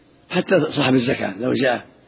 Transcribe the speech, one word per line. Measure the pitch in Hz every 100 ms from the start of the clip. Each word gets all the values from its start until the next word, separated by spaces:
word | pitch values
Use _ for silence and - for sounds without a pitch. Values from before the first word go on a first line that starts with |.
| _ _ -
حتى | 180 - 180
صاحب | - 143 127
الزكاة | 131 120 135 104 95
لو | 127
جاء | 117 127 117 - -